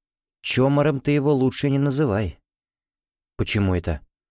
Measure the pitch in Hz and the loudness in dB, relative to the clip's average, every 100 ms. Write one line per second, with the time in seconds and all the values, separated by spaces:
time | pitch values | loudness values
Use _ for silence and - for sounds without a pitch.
0 | _ _ _ _ - - 135 143 147 143 | _ _ _ _ -4 0 2 2 2 0
1 | - 147 139 139 131 - 143 139 143 135 | 0 0 2 2 0 0 0 0 0 0
2 | 147 101 95 - _ _ _ _ _ _ | 0 0 -2 -8 _ _ _ _ _ _
3 | _ _ _ - 104 101 98 90 - 78 | _ _ _ -8 -4 0 0 0 -2 -6
4 | - _ _ | -10 _ _